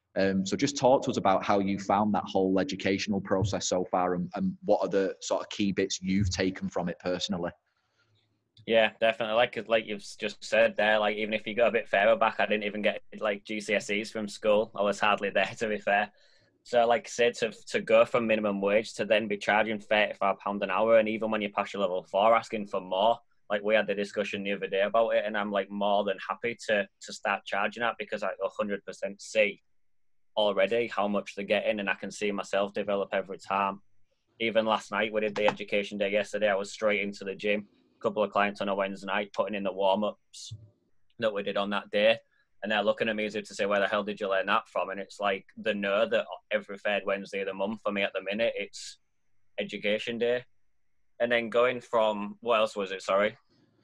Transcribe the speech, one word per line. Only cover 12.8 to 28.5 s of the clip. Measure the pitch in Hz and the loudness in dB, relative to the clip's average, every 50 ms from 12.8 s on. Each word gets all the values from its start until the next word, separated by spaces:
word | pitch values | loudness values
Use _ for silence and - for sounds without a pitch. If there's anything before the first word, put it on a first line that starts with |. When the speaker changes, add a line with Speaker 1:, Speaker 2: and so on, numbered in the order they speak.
Speaker 2:
get, | 101 104 98 - - - - 104 | -2 -2 -2 -2 -12 -16 -12 -6
like, | 107 107 104 101 - | -4 -4 -4 -4 -6
G | - 110 107 | -10 -10 -8
C | 104 - 107 | -4 -2 -2
S | 98 - - | -2 0 -2
Es | 101 101 110 107 | -4 -4 -4 -6
from | - 110 107 | -6 -6 -6
school. | 101 - - - 107 104 104 110 107 - | -6 -8 -2 2 4 4 4 2 0 -2
I | - | -2
was | 101 101 101 - | 0 0 0 2
hardly | - 107 104 101 104 98 | 2 2 2 2 0 -2
there, | 92 101 95 92 - | 0 0 0 0 -2
<laughs> | - | -4
to | 117 107 | -4 -4
be | 107 104 | -4 -2
fair. | - - 101 101 104 104 _ _ _ _ _ _ _ _ _ _ _ | 0 0 2 2 0 -2 _ _ _ _ _ _ _ _ _ _ _
So, | - - 120 117 | 0 2 2 4
like | 117 120 113 - | 4 2 0 0
I | - | -6
said, | - - 120 120 117 | 0 2 2 2 2
to, | - 120 110 104 - - - - | 0 -4 -4 -4 -8 -16 -6 -4
to | 117 101 | -4 2
go | - 113 110 117 | 4 6 6 6
from | - - 123 117 | 6 4 0 2
minimum | 110 110 110 107 104 101 98 98 | 2 0 2 2 0 0 0 2
wage | 101 101 110 107 - - | 2 2 2 2 0 -6
to | - 113 | -6 0
then | 101 110 104 113 107 | 2 2 2 2 0
be | 104 | -4
charging | 101 - - 101 107 110 110 110 104 | -2 0 2 2 4 2 2 -2 -6
thirty-five | - - 110 107 107 - - - 98 98 95 - | -2 0 2 2 2 2 0 0 0 0 0 0
pound | - 101 101 101 101 | -2 -4 -4 -2 -2
an | 98 | -2
hour, | 92 98 110 113 113 113 | 0 0 4 6 6 6
and | 107 107 | 6 4
even | 110 107 110 110 | -2 -4 -2 -2
when | 110 107 104 | -2 -2 -2
you | 101 | -2
pass | 101 - 101 - - | -2 -2 -2 -2 -2
your | 101 101 | -2 -2
level | 92 90 92 87 | -2 -2 -4 -6
four, | - - 95 104 113 117 | -2 2 4 6 6 6
asking | 117 117 - - 110 101 101 | 4 2 -2 -6 -6 -6 -4
for | - 98 | -6 -6
more. | 92 92 95 92 101 117 117 - _ _ _ _ _ _ | -4 -2 0 2 4 4 2 0 _ _ _ _ _ _
Like, | 104 104 101 | -4 -2 0
we | 104 110 | 2 2
had | 110 101 | 2 2
the | 101 101 | 2 -2
discussion | 98 101 101 - 110 101 - - 101 98 | -2 -2 -4 -2 -4 -4 -4 -4 -6 -4
the | 101 101 | -4 -4
other | 92 95 92 | -4 -4 -2
day | 98 95 98 | 0 0 0
about | 104 101 117 117 110 | 2 4 2 2 4
it, | 110 113 104 | 2 0 0
and | 104 110 | 0 -2
I'm, | 107 101 104 | -2 -4 0
like, | 101 101 98 95 | 0 -2 -2 -2
more | 101 101 101 104 101 101 104 | -4 -2 2 2 2 2 2
than | 101 95 92 - | 0 -2 -4 -4
happy | - 98 - - 120 117 - - - | -6 -6 -4 -4 -8 -6 -6 -2 0
to, | 107 104 98 - _ _ - | 0 0 0 -4 _ _ -16
to | - 104 | -16 -16
start | - _ 107 101 98 - | -8 _ -4 -4 -4 -4
charging | - - 98 104 107 104 110 120 | -6 -4 -2 -2 -4 -4 -4 -4
that, | 117 110 - | -4 -4 -4
because | 107 104 - 104 104 | -8 -8 -6 -6 -4
I | 95 | -6
a | 90 - 98 92 | -4 -4 -6 -6